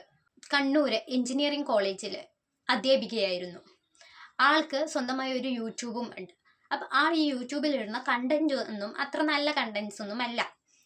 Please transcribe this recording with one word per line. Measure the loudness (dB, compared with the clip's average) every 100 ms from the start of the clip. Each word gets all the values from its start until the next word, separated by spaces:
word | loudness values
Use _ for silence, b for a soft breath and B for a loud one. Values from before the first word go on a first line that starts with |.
| -8 _ _ _ -2
കണ്ണൂര് | 2 4 4 4 2 0
എഞ്ചിനീയറിംഗ് | -2 0 0 0 0 2
കോളേജിൽ | 2 2 -2 -8 -10 -12 _ _ _ -2
അധ്യാപികയായിരുന്നു. | 0 4 4 2 -2 0 -2 -6 -12 -20 _ _ b b b b 2
ആൾക്ക് | 4 4 2 -2 -2
സ്വന്തമായ | -2 -2 -2 -2
ഒരു | -2 -2
YouTube-ഉം | -2 -4 -6 -6 -6 -6 -8
ഉണ്ട്. | -14 -16 _ _ _
അപ്പൊ | -6 0
ആൾ | 2 4
ഈ | 4 2
YouTube-ൽ | 0 -4 -2 0
ഇടുന്ന | 0 -2 -4 0
കണ്ടന്റ് | 0 2 2 2
ഒന്നും | 0 -2 -6 -6 -6
അത്ര | -4 0
നല്ല | 2 2 2
കണ്ടന്റ്സ് | 0 -2 -4 -6 -8
ഒന്നും | -8 -4
അല്ല. | -4 -2 -4 -8 _ _